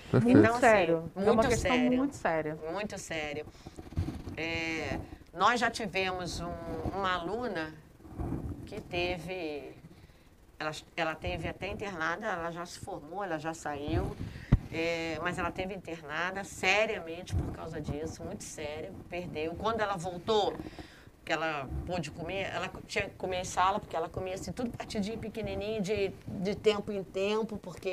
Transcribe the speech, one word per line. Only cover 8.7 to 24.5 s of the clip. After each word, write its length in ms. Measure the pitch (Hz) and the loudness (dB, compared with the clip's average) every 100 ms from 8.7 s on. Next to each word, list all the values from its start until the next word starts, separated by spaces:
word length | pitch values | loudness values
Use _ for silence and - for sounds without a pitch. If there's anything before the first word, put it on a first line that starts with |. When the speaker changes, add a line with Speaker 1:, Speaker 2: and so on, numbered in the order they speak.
| 208 | -10
Speaker 3:
teve, 920 | - 175 175 180 160 185 160 147 131 - - - - - - - - - | -6 -2 0 -2 -4 -6 -4 -6 -8 -14 -20 -20 -20 -20 -20 -20 -20 -8
ela, 140 | 156 151 - - | -6 -6 -6 -2
ela 180 | 160 | 0
teve 320 | 156 175 175 165 | 0 -2 -2 -4
até 200 | 160 185 | -4 -6
internada, 580 | 208 202 175 160 196 220 | -4 -4 -2 0 0 -2
ela 240 | 180 170 | -2 -4
já 160 | 170 175 | -6 -8
se 140 | - | -10
formou, 420 | - 175 147 185 | -10 -10 -8 -6
ela 160 | 202 160 | -2 -2
já 160 | 160 | -2
saiu, 600 | 160 151 143 147 160 190 - - - - - - | -4 -4 -4 -2 0 0 -4 -8 -10 4 4 4
é, 440 | 160 165 165 165 156 | -2 0 0 -2 -2
mas 160 | 175 180 | -2 0
ela 120 | 170 | -2
teve 200 | 175 185 | -2 -4
internada 680 | 196 175 165 147 156 180 190 | -6 -8 -10 -6 -2 -2 -2
seriamente 920 | 196 - 185 202 220 202 165 165 175 - | -8 -2 2 4 4 0 -6 -10 -4 -2
por 160 | - | -2
causa 260 | - 170 160 | -6 -8 -6
disso, 420 | 147 143 160 - | -4 -4 -6 -8
muito 180 | 165 202 | -10 -10
séria, 500 | - - 151 156 185 180 - | -10 -8 -8 -8 -10 -12 -10
perdeu. 460 | 175 180 151 160 | -8 -6 -4 -4
Quando 260 | 170 202 226 | 0 0 2
ela 160 | 202 196 | 0 -2
voltou, 580 | 180 175 170 214 180 160 - - - - - - | -4 -4 2 4 4 0 -6 -12 -14 -18 -20 -12
que 80 | - | -2
ela 360 | 156 160 147 131 - - | 0 0 -2 -4 -4 -2
pôde 240 | 175 151 | -4 -4
comer, 380 | 170 165 190 180 | -6 -6 -4 -4
ela 140 | 170 180 | -4 -6
co-, 120 | - - | -8 -6
tinha 180 | 214 196 | -4 -4
que 80 | - | -4
comer 240 | 190 185 | -4 -2
em 40 | |
sala, 360 | 185 - 185 208 | -2 2 4 2
porque 160 | - 170 | -2 -4
ela 120 | 175 | -4
comia 260 | 185 185 | -4 -6
assim, 180 | 190 - | -6 -6